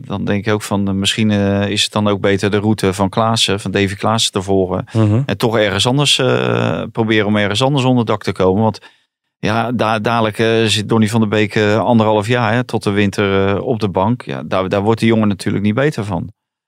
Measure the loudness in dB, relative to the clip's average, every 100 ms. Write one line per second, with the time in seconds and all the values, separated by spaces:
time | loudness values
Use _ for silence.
0 | -8 -6 -2 -2 0 -2 -2 -2 -2 -2
1 | -2 0 0 2 2 0 0 -2 -2 0
2 | 0 0 0 0 0 0 0 0 0 0
3 | 0 0 0 0 0 -2 -2 0 0 0
4 | -2 0 0 -4 0 0 0 -4 -4 0
5 | 2 2 0 -2 0 2 0 0 0 0
6 | 0 0 0 0 0 0 0 -2 -6 -4
7 | 0 2 2 0 0 0 0 2 2 2
8 | 0 -2 -4 0 2 4 0 -2 -14 _
9 | _ _ _ _ -2 -2 -2 -2 0 0
10 | 0 0 0 0 2 2 2 0 0 2
11 | 2 2 2 2 0 0 2 2 2 2
12 | 4 2 0 0 2 0 -2 -4 -2 0
13 | 0 0 0 2 2 0 -2 -4 -2 0
14 | 0 -2 -6 -10 -4 -4 0 0 0 2
15 | 2 2 0 -2 -4 -2 0 0 -2 -2
16 | -6 -6 -8 -14 _ _